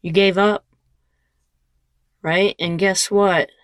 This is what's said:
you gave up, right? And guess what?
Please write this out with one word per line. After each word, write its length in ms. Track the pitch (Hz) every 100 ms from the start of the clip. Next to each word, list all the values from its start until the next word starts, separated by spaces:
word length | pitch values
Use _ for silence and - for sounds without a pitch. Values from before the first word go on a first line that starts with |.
you 120 | 175
gave 240 | 170 196 185
up, 280 | 208 208 _ _ _ _ _ _ _ _ _ _ _ _ _ _ _ _
right? 340 | 165 175 196 -
And 220 | 170 170
guess 320 | 196 185 -
what? 380 | 202 202 170 - _